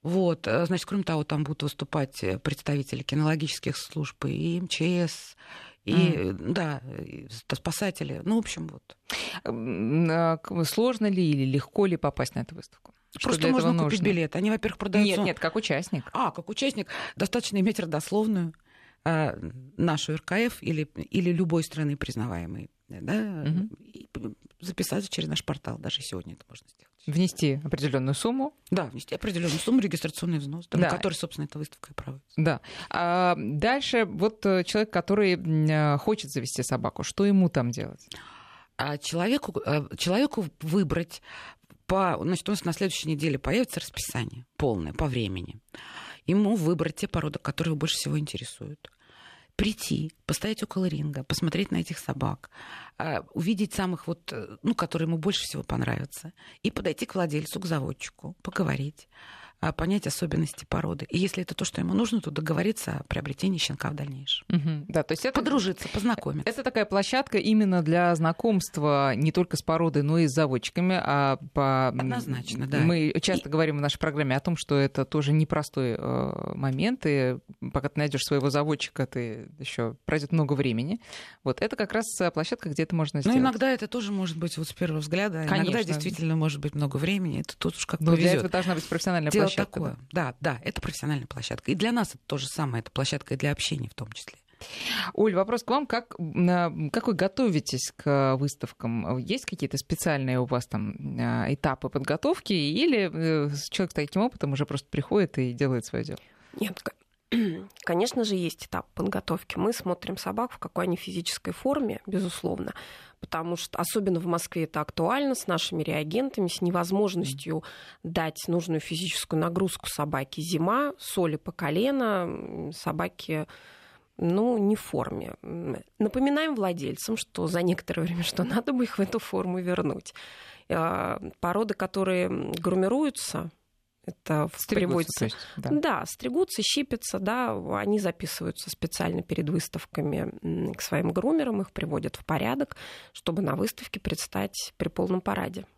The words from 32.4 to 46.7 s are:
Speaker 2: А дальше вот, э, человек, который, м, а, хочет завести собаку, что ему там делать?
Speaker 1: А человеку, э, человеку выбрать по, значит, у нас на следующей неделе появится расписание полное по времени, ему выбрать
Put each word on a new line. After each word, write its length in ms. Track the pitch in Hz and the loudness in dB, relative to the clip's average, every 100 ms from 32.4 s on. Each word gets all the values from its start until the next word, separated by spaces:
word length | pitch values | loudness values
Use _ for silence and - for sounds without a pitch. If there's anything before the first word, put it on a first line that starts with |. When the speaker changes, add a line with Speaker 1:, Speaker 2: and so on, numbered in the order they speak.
| 156 143 - - - | 2 2 -4 -14 -4
Speaker 2:
А 440 | - 175 175 180 175 | 0 2 4 4 4
дальше 680 | 104 147 214 277 269 240 | 0 0 2 2 2 2
вот, 420 | 208 196 214 220 202 | 2 2 0 2 2
э, 160 | 185 | 4
человек, 280 | 180 208 214 | 4 0 2
который, 440 | 175 - 202 196 | 0 2 4 6
м, 320 | 180 160 156 156 | 4 2 4 6
а, 300 | 156 151 143 | 6 4 4
хочет 320 | - 214 139 | 2 0 -2
завести 320 | 139 123 - | -4 -4 -4
собаку, 400 | 123 127 110 - | -2 0 -2 -4
что 240 | - - 202 | -6 2 6
ему 220 | 196 180 | 6 6
там 240 | - 120 | 4 0
делать? 360 | 117 - - - - - - - - - - | -2 -8 -10 -18 -18 -18 -20 -20 -20 -16 -6
Speaker 1:
А 200 | 139 147 | -4 -4
человеку, 640 | - 165 190 285 - - - | -2 0 2 2 0 -4 0
э, 220 | 147 139 104 | 0 0 -2
человеку 480 | 170 196 285 - 170 _ | 2 4 2 0 -4 _
выбрать 600 | 156 185 165 - 170 - - - - - _ - - | 0 2 2 0 -4 -10 -18 -18 -18 -20 _ -20 0
по, 280 | 190 185 104 | 2 4 2
значит, 260 | 117 180 - | 0 -2 -2
у 40 | |
нас 120 | 208 | -2
на 80 | - | -2
следующей 360 | 160 196 - 156 | 0 -2 -2 -2
неделе 280 | 147 156 135 | 0 0 0
появится 420 | - 202 254 - | 0 0 0 -4
расписание 680 | - - - 123 117 123 - - | -8 -8 -4 -4 -4 -8 -16 -2
полное 360 | 143 104 78 | 0 2 -2
по 140 | - 156 | -2 0
времени, 520 | 123 104 92 90 - _ - - - - - - | 0 -2 -4 -8 -14 _ -20 -16 -16 -16 -8 2
ему 300 | 190 202 220 | 4 4 4
выбрать 400 | 156 | 2